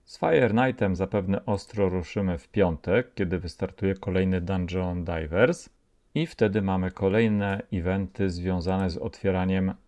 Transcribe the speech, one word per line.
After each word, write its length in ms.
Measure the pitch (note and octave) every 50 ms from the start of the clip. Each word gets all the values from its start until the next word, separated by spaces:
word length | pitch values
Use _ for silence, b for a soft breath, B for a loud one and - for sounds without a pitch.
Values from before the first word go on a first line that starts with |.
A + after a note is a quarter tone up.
| _
Z 140 | - - -
Fire 300 | - - E3 D3 B2+ G#2
Knightem 480 | G#2 A#2 C3 C3 B2 - G#2+ F#2+ F#2
zapewne 500 | F2+ F#2+ - - G#2 F#2 G2 G2 - -
ostro 420 | - G#2 F#2 - - - G#2 G2 F2+
ruszymy 500 | F2+ F#2 E2+ - - G#2+ G2 F#2 F2 D#2+
w 100 | - _
piątek, 640 | - G#2 F#2+ F2 E2 - - F2 F#2 B2 - - _
kiedy 240 | - G2 E2+ F#2 F2
wystartuje 560 | F2 E2+ - - F#2+ F#2 - - G2 F#2+ F#2+
kolejny 460 | - - G2 F2+ F#2 F#2+ F#2 F#2 F#2
Dungeon 640 | F2 F#2+ F#2+ F#2 F2+ E2+ F2+ F#2 F#2 F2+ F2+ F2+ E2+
Divers 640 | E2+ E2+ D#2+ D#2+ D2+ E2 F#2+ B2 D3+ F3 - - - _ _ _ _ _ _ _ _ -
i 120 | D3 E3
wtedy 360 | - - - A2 G#2 F#2+ G#2+ G2
mamy 280 | F#2+ F#2+ F#2 F#2 F#2
kolejne 720 | - - G2 F#2+ G2 A2+ A#2 A2 G#2 G2+ G2+ G2+ G2 G#2 - - G#2+
eventy 580 | F#2 E2 F#2 F#2 G2 F#2+ F#2 - - G2 F#2
związane 600 | E2+ F2 F2 F#2 F#2 F2 E2 F#2 F#2 F#2+ F#2+ F2+
z 60 | E2
otwieraniem 800 | - - - - - - G2 F#2 F#2 F#2 F#2 F#2+ F#2+ F#2+ F#2+ F#2+ - _